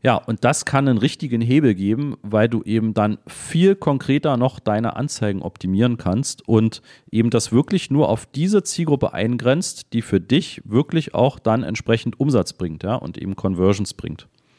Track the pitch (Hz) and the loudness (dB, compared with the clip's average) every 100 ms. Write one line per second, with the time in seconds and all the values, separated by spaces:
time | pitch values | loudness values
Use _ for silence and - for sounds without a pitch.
0 | 131 113 - 110 123 147 - 139 139 117 | 2 2 0 0 2 0 0 2 2 2
1 | 113 - 143 117 113 139 139 95 98 113 | 0 -2 -4 -2 2 4 4 2 0 0
2 | 147 - 104 107 113 117 - 110 110 110 | -4 -8 -2 2 2 0 -2 -2 0 0
3 | 107 104 - - - 160 190 196 - 139 | 0 -2 -10 -18 -4 2 4 4 0 -2
4 | - 139 151 123 127 - - 104 117 - | 0 -2 0 0 0 -2 -2 -2 -2 -4
5 | 143 - 107 98 - - 92 95 123 117 | -8 -4 -4 -4 -8 -8 -2 0 0 0
6 | 92 101 - - - 110 110 - _ - | -2 -2 -2 -8 2 4 4 -2 _ -20
7 | _ 110 113 117 - 117 - 190 - 139 | _ 0 2 0 2 0 2 -2 0 2
8 | 120 113 - 139 180 208 - - 160 143 | 2 0 -4 -4 0 0 0 -4 0 0
9 | - - 110 120 123 147 185 - - 117 | 0 -2 -2 0 2 0 -2 -10 -4 -4
10 | - 98 85 139 - - - 110 - 160 | 0 0 2 0 0 -14 -2 0 0 -2
11 | - - 123 - 110 113 82 107 - 113 | -2 2 2 2 0 0 0 -6 -2 0
12 | 120 - 143 123 85 - 87 78 90 123 | -2 -2 2 2 0 -6 -8 -6 -4 -4
13 | - - 95 92 95 90 95 101 98 - | -6 -8 -8 -4 -2 2 2 2 -4 -8
14 | 78 78 - _ _ | -12 -12 -16 _ _